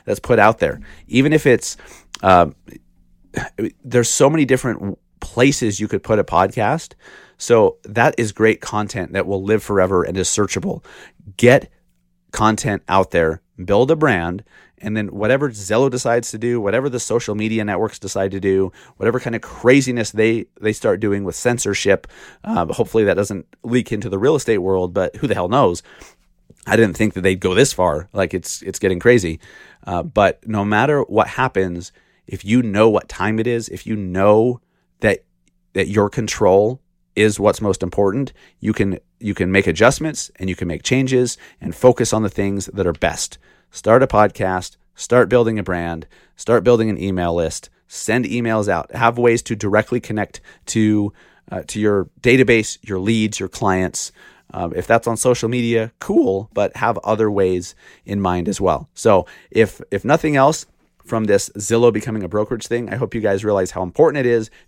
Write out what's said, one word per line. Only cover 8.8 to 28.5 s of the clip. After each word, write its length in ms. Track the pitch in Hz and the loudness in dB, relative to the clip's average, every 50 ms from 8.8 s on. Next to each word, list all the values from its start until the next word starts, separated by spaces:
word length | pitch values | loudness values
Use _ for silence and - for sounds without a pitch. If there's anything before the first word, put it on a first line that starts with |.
| 107 98 - 104 87 - - | -4 -4 -6 -8 -8 -6 -4
that 140 | 98 87 | -4 -4
will 180 | 90 101 95 95 | -2 -4 -4 -2
live 180 | 95 110 104 - | 0 0 -2 0
forever 400 | - 104 98 92 92 98 90 - | -2 0 2 2 2 2 0 0
and 140 | - 90 | 0 -2
is 120 | 95 90 - | -4 -4 -2
searchable. 560 | - - 104 95 - 98 87 101 - - - - - - - - _ _ - 98 - | -2 -2 -2 -2 -2 -4 -4 -6 -8 -8 -12 -18 -20 -20 -20 -20 _ _ -8 -6 -2
Get 340 | - 113 123 127 - - - _ _ _ _ _ _ _ _ _ _ _ _ - | 4 6 6 6 6 2 -2 _ _ _ _ _ _ _ _ _ _ _ _ -4
content 500 | - 110 110 110 107 - 117 101 92 - - | 0 2 2 2 0 -2 -4 -4 -6 -4 0
out 240 | 87 98 95 - - | 2 2 2 2 2
there, 280 | 87 82 80 80 - - _ _ - 90 | 2 2 2 0 -4 -10 _ _ -14 -4
build 280 | 92 101 104 127 135 160 | 0 2 2 4 2 2
a 40 | |
brand, 460 | 156 156 143 110 87 85 85 90 104 - _ _ - _ _ _ _ | 2 2 2 2 0 -2 -4 -6 -8 -10 _ _ -20 _ _ _ _
and 160 | - 107 107 | -10 -6 -4
then 120 | 107 107 95 | -4 -6 -6
whatever 420 | - 98 104 110 131 135 147 139 | -6 -4 0 0 2 0 0 -4
Zillow 400 | 113 104 98 92 110 117 135 135 | -6 -8 -6 -2 0 2 2 2
decides 400 | 120 127 - 120 117 123 117 - | 0 -2 -2 0 0 0 -2 -4
to 80 | - 107 | -8 -6
do, 220 | 110 120 120 120 | -4 -4 -2 -2
whatever 280 | 101 101 101 127 131 143 | -2 -2 -2 -2 -2 -2
the 120 | 120 120 | -4 -6
social 340 | - - 113 120 - - 104 | -6 -2 -2 -2 -2 -2 -4
media 300 | 107 107 110 110 110 104 | -4 -4 -2 -2 -2 -2
networks 340 | 104 98 87 110 107 - - | -2 -2 -2 -2 -4 -6 -10
decide 320 | - 95 - 101 98 98 | -12 -8 -4 -2 -2 -2
to 80 | 95 98 | -4 -2
do, 320 | 92 98 95 95 95 87 - - - - _ | 0 0 2 2 0 -2 -4 -12 -20 -20 _
whatever 220 | _ - 123 117 127 | _ -2 -2 -2 -2
kind 160 | - 120 117 | -4 -6 -6
of 80 | 110 - | -8 -8
craziness 680 | - - - - 120 131 139 135 127 120 120 110 - - | -12 -16 0 4 4 6 6 4 2 -2 -4 -4 -4 -2
they, 340 | 107 107 113 113 117 - - _ _ | 0 0 2 0 -2 -4 -10 _ _
they 120 | 104 107 104 | -4 -4 -4
start 280 | - - 113 95 95 | -2 0 -2 0 0
doing 240 | 113 104 101 101 98 | 0 -2 -2 -2 -4
with 100 | 90 85 | -6 -8
censorship, 720 | - - 120 120 117 - 107 98 - - 98 95 - - - - - - - - _ - | -4 -2 -2 -2 -2 -2 -4 -4 -2 0 0 0 0 0 -10 -20 -20 -20 -20 -20 _ -8
uh, 200 | 202 226 202 85 | -4 -2 -2 -2
hopefully 360 | 80 - - 113 - - 113 107 | -2 -2 -4 -4 0 2 2 2
that 120 | 98 90 | 2 2
doesn't 300 | 95 101 95 101 92 - - _ _ - | 0 -2 -2 -4 -10 -10 -14 _ _ -8
leak 260 | 117 117 123 110 - | -2 -2 -2 -2 -2
into 180 | 117 101 98 107 | -6 -6 -6 -6
the 120 | 95 95 | -4 0
real 160 | 107 139 160 | 0 2 2
estate 220 | 139 - - 113 95 | 0 0 0 0 0
world, 360 | 90 95 95 92 90 90 87 | 0 0 0 0 -2 -2 -2
but 220 | 95 92 - - | -2 -2 -2 -4
who 100 | - - | -6 -4
the 80 | 110 101 | -4 -2
hell 140 | 95 90 87 | -2 -2 0
knows? 340 | 110 143 131 90 87 - - - - - - - _ _ _ _ _ _ _ _ _ _ _ | 2 2 2 2 0 -2 -8 -18 -20 -20 -20 -20 _ _ _ _ _ _ _ _ _ _ _
I 120 | - 101 | -2 2
didn't 200 | 113 113 101 85 | 2 2 2 2
think 180 | - 110 104 - | 0 -2 -2 -2
that 80 | 95 90 | 0 0
they'd 180 | 95 95 92 | 0 0 0
go 140 | - 92 92 | -2 0 2
this 180 | 104 131 - - | 4 2 2 2
far. 360 | - 92 87 73 78 - - - | 0 0 0 0 -2 -6 -6 -4
Like, 220 | 104 95 85 - | -4 -2 -2 -4
it's, 280 | 90 78 - | -6 -8 -8